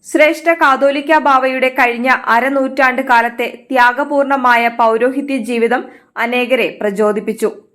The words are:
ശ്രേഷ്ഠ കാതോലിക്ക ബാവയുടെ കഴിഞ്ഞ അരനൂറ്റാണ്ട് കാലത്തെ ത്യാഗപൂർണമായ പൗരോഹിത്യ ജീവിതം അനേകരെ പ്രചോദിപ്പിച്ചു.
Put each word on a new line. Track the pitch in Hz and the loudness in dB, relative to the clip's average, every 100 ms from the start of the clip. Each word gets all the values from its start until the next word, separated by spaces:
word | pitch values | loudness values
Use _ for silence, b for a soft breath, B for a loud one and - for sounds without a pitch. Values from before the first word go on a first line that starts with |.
| - | -4
ശ്രേഷ്ഠ | 320 302 320 339 330 | 2 2 2 -2 2
കാതോലിക്ക | 302 262 277 285 285 311 277 | 2 2 0 0 0 2 4
ബാവയുടെ | 262 262 262 254 254 | 2 2 0 -2 0
കഴിഞ്ഞ | 247 240 254 254 - | 0 0 0 0 2
അരനൂറ്റാണ്ട് | 233 254 277 262 269 262 247 269 | 0 2 -2 -2 0 0 0 2
കാലത്തെ | 233 233 233 233 - _ | 2 2 -4 -8 -8 _
ത്യാഗപൂർണമായ | 254 247 247 294 285 277 277 247 233 233 233 | 2 2 2 -2 0 0 0 2 2 0 0
പൗരോഹിത്യ | 226 220 247 269 277 269 214 | 0 2 0 -2 -4 -6 -4
ജീവിതം | 240 226 254 - B B - | -2 0 -2 -4 B B -6
അനേകരെ | 233 247 240 247 175 175 | -4 -2 0 0 -2 -4
പ്രചോദിപ്പിച്ചു. | 208 196 214 208 220 220 220 - _ | -6 -2 -2 -2 -6 -4 -6 -6 _